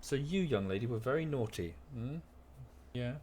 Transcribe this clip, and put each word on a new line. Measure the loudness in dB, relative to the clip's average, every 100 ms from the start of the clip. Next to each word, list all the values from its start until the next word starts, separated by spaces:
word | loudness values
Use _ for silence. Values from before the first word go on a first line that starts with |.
So | 0 0
you, | 2 2
young | 4 4 4
lady, | 2 2
were | 0
very | 2 2
naughty. | 2 0 0 0 -4 -4 -10
Hmm? | -6 -4 -4 -8 -18 -20 -16 -16 -16 -10
Yeah? | -4 -2 -2